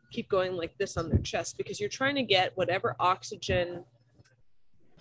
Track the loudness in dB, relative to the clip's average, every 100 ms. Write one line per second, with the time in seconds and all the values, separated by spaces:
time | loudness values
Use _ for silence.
0 | _ -10 0 0 2 -2 -6 -4 -4 -2
1 | 2 2 2 -2 -4 -6 -8 -4 -6 0
2 | 0 2 4 4 4 0 0 0 0 2
3 | 2 2 -2 -8 0 0 0 -6 -12 _
4 | _ -20 -20 _ -20 -20 -20 -20 -20 -20